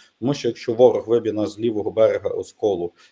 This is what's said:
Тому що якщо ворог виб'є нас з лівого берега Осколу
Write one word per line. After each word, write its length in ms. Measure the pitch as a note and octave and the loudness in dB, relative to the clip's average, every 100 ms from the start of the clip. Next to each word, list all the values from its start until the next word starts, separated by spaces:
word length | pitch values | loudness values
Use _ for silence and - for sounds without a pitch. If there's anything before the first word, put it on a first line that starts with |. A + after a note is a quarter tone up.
| _ _ | _ _
Тому 140 | A#2 | -6
що 140 | C#3+ A#2+ | -4 -4
якщо 260 | - - | -4 -4
ворог 340 | A2+ B2 G#2+ G2 | 6 6 6 0
виб'є 240 | A#2 A2 | -2 0
нас 220 | G#2 G2+ | -4 -4
з 40 | G#2 | -4
лівого 320 | A#2 G#2+ G2 | -4 -4 -4
берега 400 | G2+ A2 G2+ G2 | 2 2 2 -4
Осколу 640 | - F#2 - G#2+ F#2 F2 - _ | -6 -10 -4 -2 -2 -6 -12 _